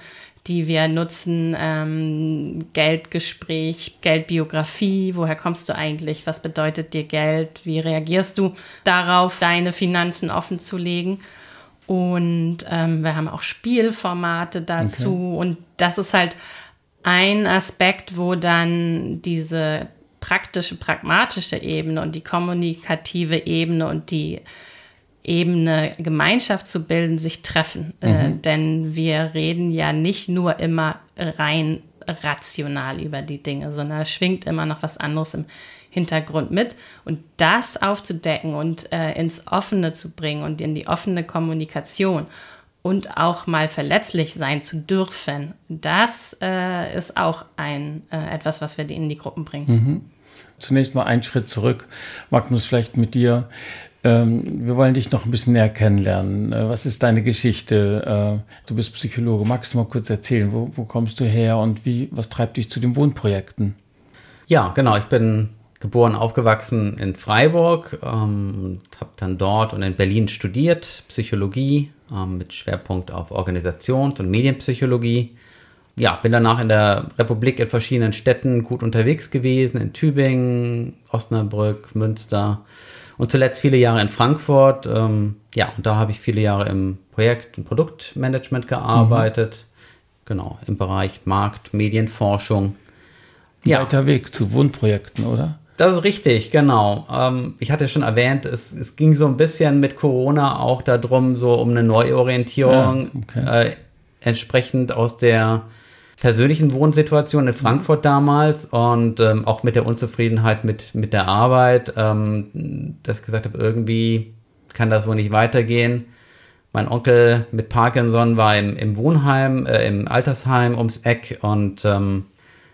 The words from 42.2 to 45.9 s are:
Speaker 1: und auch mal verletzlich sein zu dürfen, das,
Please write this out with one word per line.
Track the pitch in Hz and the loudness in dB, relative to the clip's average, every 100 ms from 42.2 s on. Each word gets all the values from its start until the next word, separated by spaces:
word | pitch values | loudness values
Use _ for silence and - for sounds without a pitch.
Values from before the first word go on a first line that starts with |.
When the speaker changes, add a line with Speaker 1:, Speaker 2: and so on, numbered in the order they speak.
| - - - - _ _ | -6 -14 -20 -20 _ _
Speaker 1:
und | 180 196 - - | -4 -4 -4 -2
auch | 165 170 - | -2 -2 -2
mal | 160 156 | -2 -2
verletzlich | 156 143 196 - 170 156 | -4 -2 0 0 -2 -4
sein | 170 139 147 | -4 -4 -4
zu | - 160 | -6 -10
dürfen, | 156 190 185 - - 143 143 - - | -4 -2 -2 -6 -8 -8 -10 -14 -14
das, | 160 156 | -8 -2